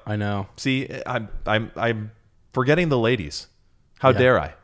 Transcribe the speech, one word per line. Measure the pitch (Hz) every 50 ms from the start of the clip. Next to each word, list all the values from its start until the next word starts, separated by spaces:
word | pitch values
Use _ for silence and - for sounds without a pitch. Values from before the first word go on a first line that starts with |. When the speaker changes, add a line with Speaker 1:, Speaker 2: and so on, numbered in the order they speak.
| -
Speaker 1:
I | 107 104
know. | 104 104 104 104 101 95 - - -
Speaker 2:
See, | - 135 131 131 139 - - - - -
I'm, | 123 123 110 98 - - - -
I'm, | 107 110 113 - -
I'm | 80 110 117 113 107 107 107 - _ _ _ _ _ _ _ -
forgetting | 127 127 139 151 175 180 160
the | 139 120
ladies. | 113 113 131 - 82 71 - - - - _ _ _ _ _ _ _ _ _ -
How | - 131
Speaker 1:
Yeah. | 123 120
Speaker 2:
dare | 127 127 123 92
I? | 71 - - -